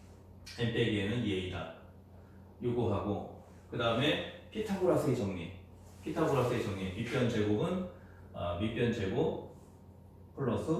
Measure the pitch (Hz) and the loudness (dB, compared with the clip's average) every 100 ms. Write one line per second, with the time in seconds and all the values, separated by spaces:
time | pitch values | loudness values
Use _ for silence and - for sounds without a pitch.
0 | - - - - - - 113 123 113 104 | -20 -20 -20 -18 -14 0 2 4 4 4
1 | 98 117 104 92 92 90 87 - - - | 2 2 2 0 -2 -4 -6 -10 -18 -20
2 | - - - - - - 120 117 104 98 | -20 -20 -20 -20 -20 -4 0 2 2 2
3 | 98 104 - - - - - - 98 110 | 0 -2 -4 -12 -18 -20 -10 0 2 4
4 | 135 - - - - 214 208 190 180 147 | 2 2 -2 -10 -10 -6 -2 2 4 4
5 | 135 120 98 87 82 - - - - - | 4 2 2 -2 -6 -10 -16 -20 -20 -12
6 | - 165 147 135 120 - 104 98 92 95 | -6 0 4 4 4 2 0 -2 -4 -4
7 | 117 127 117 107 104 104 170 92 - - | -2 2 2 2 2 2 2 0 -4 -8
8 | - - - - 87 87 110 117 117 104 | -18 -18 -14 -6 -4 0 -2 2 2 2
9 | 95 120 - - - - - - - - | 0 2 2 0 -8 -16 -20 -20 -20 -20
10 | - - - - 131 101 - 165 | -20 -20 -18 -2 0 0 2 0